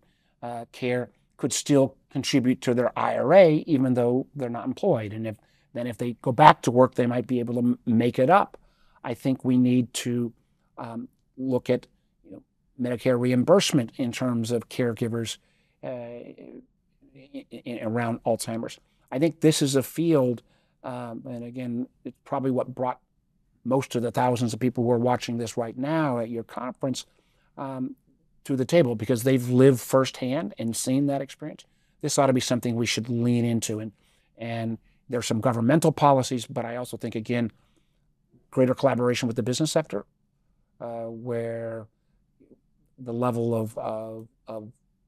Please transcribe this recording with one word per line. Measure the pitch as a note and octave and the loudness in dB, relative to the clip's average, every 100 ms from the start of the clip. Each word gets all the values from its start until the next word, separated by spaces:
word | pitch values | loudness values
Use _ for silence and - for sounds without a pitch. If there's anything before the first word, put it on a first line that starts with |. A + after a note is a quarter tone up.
| _ _ _ _ | _ _ _ _
uh, | A#2+ A#2+ A#2 | -12 -12 -14
care, | - B2+ B2 A#2+ _ _ - | -6 -2 -2 -4 _ _ -8
could | C#3 | -4
still | - - C#3+ C3+ - _ | -4 2 4 4 0 _
contribute | C#3 B2 C#3+ B2 B2+ | -6 0 2 2 0
to | - A#2+ | 0 2
their | A#2 - | 0 0
I | A#2 A#2 | -2 0
R | A#2+ | 6
A, | F#3 F3 D3+ - | 8 8 6 2
even | C#3+ C3 B2 | 2 2 2
though | A#2+ B2+ C3+ C#3 | 2 0 -2 -8
they're | A#2+ | -8
not | A#2 C4 | -6 -8
employed. | - G3 C3 G#2+ | -2 0 0 -2
And | A2 A2 | -6 -6
if, | G#2+ _ _ _ | -8 _ _ _
then | A#2+ A#2+ | -8 -8
if | A2+ | -4
they | B2 A#2 | -6 -2
go | C#3+ | -2
back | A#2 D3+ - | 6 6 6
to | - | 4
work, | A#2+ B2+ - | 4 4 4
they | B2 | -2
might | B2 A#2+ | -2 -2
be | B2+ | -2
able | A#2+ A#2+ | -2 0
to | |
m-, | A#2+ A#2+ - | 0 0 2
make | A2+ A#2+ A#2 | 2 2 2
it | C3 | 4
up. | G3 - - _ _ _ _ | 4 2 -6 _ _ _ _
I | C3+ A#2 | -10 -4
think | C#3 C3 | -2 -2
we | C3 B2+ | 2 4
need | B2 B2 A#2 - | 4 4 0 -4
to, | B2+ A#2+ A#2+ - _ _ _ - | -4 -4 -4 -8 _ _ _ -16
um, | B2 A2+ B2+ _ _ - | -12 -12 -14 _ _ -8
look | C3 B2 - | -2 -2 0
at, | B2 - _ _ _ | -2 -2 _ _ _
you | G#2 | -20
know, | - - _ _ - | -20 -20 _ _ -6
Medicare | B2 A#2+ C3 B2 | -4 -2 0 2
reimbursement | B2 B2+ B2 F#3+ - D#3 A2+ - | 2 2 6 4 6 2 0 -4
in | B2 | -4
terms | A2+ B2+ A#2 A2+ | -2 -2 -2 -2
of | A#2+ - | -4 -4
caregivers, | - A#2+ A2 A#2 A#2 A2 - _ _ _ _ | -2 -2 -2 -4 -4 -6 -10 _ _ _ _
uh, | - | -12
i-, | B2+ A#2 A#2+ - - - - B3+ _ _ _ _ - - C#3+ - | -10 -12 -16 -18 -20 -20 -20 -20 _ _ _ _ -20 -20 -18 -18
i-, | A2+ - A#2 | -16 -12 -10
around | A2+ A#2 A#2 A#2+ | -6 -4 -4 -4
Alzheimer's. | - A2+ - A2+ A#2 - _ _ _ | -2 -2 -4 -8 -8 -12 _ _ _
I | B2+ | -2
think | E3 - | -2 2
this | D#3+ D#3 | 2 4
is | C#3+ C3+ | 2 2
a | |
field, | B2 - E3+ D3+ B2+ A#2 - _ _ _ - | 0 -2 2 2 2 -2 -8 _ _ _ -12
um, | B2 A#2+ A2+ C3+ | -10 -10 -12 -12
and | A#2+ | -12
again, | A#2+ B2+ B2 A#2 B2+ _ - | -12 -10 -6 -6 -8 _ -16
it's | - | -16
probably | - C#3 C3+ | -6 -4 0
what | B2+ B2 | -2 -2
brought | B2+ B2+ - _ _ _ _ _ _ A#2 | -4 -4 -6 _ _ _ _ _ _ -2
most | C3+ - B2+ | 0 0 -4
of | |
the | A#2 | -2
thousands | B2+ B2 A#2+ A#2+ | 0 0 2 -2
of | A2+ | 0
people | B2+ B2+ A#2 | -2 0 2
who | |
are | A#2+ | 2
watching | B2 B2 - A#2+ | 2 0 -2 -6
this | A2+ - | -6 -6
right | A#2 B2 | -6 -6
now | C#3 D#3+ D3+ A#2+ | -2 0 0 -2
at | A2+ | -4
your | A#2 | -6
conference, | A2 - B2 - C3+ B2 - _ _ _ _ - | -8 -10 -10 -6 -6 -6 -10 _ _ _ _ -12
um, | C#3 C3 C3 - _ _ _ _ - | -10 -6 -8 -10 _ _ _ _ -4
to | C3+ | -2
the | |
table, | B2 E3+ B2 A2+ | 2 4 4 0
because | G#2+ B2 | 0 0
they've | B2+ C3 B2 | 4 2 4
lived | B2 C3+ B2 | 6 8 6
firsthand | - C3+ C3 - B2+ C3+ G#2 - | 2 2 2 -2 -6 -4 -6 -6
and | A2+ A2 | -6 -4
seen | - C3+ C#3+ | -2 0 0
that | C#3 | -2
experience. | C#3 - D3+ - - _ _ _ | -6 -12 -14 -14 -20 _ _ _
This | D3 - | -2 2
ought | C#3+ | 4
to | |
be | B2+ | 4
something | - B2 B2 A#2 | 2 0 0 -2
we | A2+ | -2
should | - A#2 | -2 -2
lean | A#2+ A#2+ A#2+ | 0 2 2
into. | A#2+ A#2 - G#2+ | 2 0 -2 -6
And, | A2 - _ _ _ - | -8 -14 _ _ _ -14
and | A#2 A2+ A2+ A2+ _ _ - | -8 -6 -6 -8 _ _ -8
there's | B2 - | -6 -2
some | A2+ | -2
governmental | B2+ A#2 A#2 D#3+ D#3+ | 0 0 2 4 4
policies, | - D3 C3+ B2 B2+ - | 4 4 4 2 -4 -6
but | B2 | -8
I | A#2 A#2+ | -6 -8
also | B2 A2+ | -10 -10
think, | A#2 A2+ | -8 -6
again, | A2 A#2+ A2+ - _ _ _ _ _ _ _ _ _ | -2 -2 -2 -6 _ _ _ _ _ _ _ _ _
greater | - B2+ B2+ | 2 2 4
collaboration | C3+ A#2+ B2 A#2+ A#2+ | 2 2 0 0 -2
with | B2 | -2
the | |
business | A#2 B2 D#3 | -4 -2 -2
sector, | E3 D3+ - - _ _ _ _ _ _ _ | -2 -4 -8 -10 _ _ _ _ _ _ _
uh, | A#2 A#2 A#2 | -12 -10 -10
where | A2+ A#2+ A#2 A#2 A#2 A2+ A2+ A2 _ _ _ _ _ _ - _ _ _ - | -10 -6 -6 -4 -6 -8 -10 -14 _ _ _ _ _ _ -20 _ _ _ -16
the | B2 | -8
level | A#2 B2 A#2 A#2 A2+ | -2 0 0 0 -2
of, | A2 A2+ | -4 -6
of, | A#2 A2 A2 A2+ A2+ _ - | -6 -6 -8 -14 -18 _ -14
of | A2+ G#2+ - _ _ | -12 -12 -18 _ _